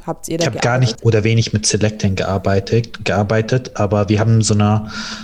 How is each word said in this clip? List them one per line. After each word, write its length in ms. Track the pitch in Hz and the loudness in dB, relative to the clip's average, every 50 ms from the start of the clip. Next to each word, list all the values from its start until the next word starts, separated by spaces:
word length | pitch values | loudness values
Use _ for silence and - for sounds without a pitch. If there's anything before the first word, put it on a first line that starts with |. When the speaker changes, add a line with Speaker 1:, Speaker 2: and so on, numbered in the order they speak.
| - | -8
Speaker 1:
habt 220 | - 160 - - 156 | -8 -8 -8 -8 -8
ihr 100 | 160 165 | -4 -2
da 60 | 170 | -2
Speaker 2:
Ich 100 | 147 110 | -2 -2
hab 80 | 135 - | -2 -2
gar 160 | 123 120 131 | 0 2 2
nicht 200 | 131 117 - - | 2 0 0 0
Speaker 1:
gearbeitet? 80 | - | 0
Speaker 2:
oder 180 | 113 107 107 101 | 2 2 2 2
wenig 280 | 110 113 117 113 - - | 2 2 2 2 0 -2
mit 140 | 107 107 | -2 -2
Selecting 500 | - - 101 101 107 107 - - 101 95 | 0 0 0 0 0 -2 0 -2 -2 0
gearbeitet, 880 | 95 107 - 95 98 - 101 98 98 - - - 117 117 - - - - | 0 -2 -2 -2 -2 0 0 0 0 0 2 0 0 0 -2 -8 -8 -4
gearbeitet, 680 | - 90 98 104 101 110 110 110 - 127 127 127 - - | -2 0 0 0 2 2 0 0 0 -2 -2 -2 -4 -4
aber 340 | - 107 95 104 104 101 92 | -4 -2 0 2 0 2 2
wir 120 | 107 101 | 2 2
haben 220 | 107 110 113 113 107 | 4 4 4 4 4
so 120 | - 107 | 2 2
eine 360 | 104 107 104 107 107 107 - - - - - - - | 2 4 4 2 2 0 -4 -10 -10 -10 -10 -12 -14